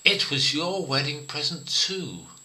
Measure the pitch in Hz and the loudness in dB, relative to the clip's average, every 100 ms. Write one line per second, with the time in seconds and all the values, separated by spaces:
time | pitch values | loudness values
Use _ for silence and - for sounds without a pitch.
0 | - 196 - 139 135 147 175 196 151 135 | 4 2 2 2 2 2 0 -2 0 0
1 | 139 147 147 147 147 170 135 - - 190 | 0 -4 -6 -4 -2 -4 -2 0 0 0
2 | 156 90 80 - | -4 -8 -14 -20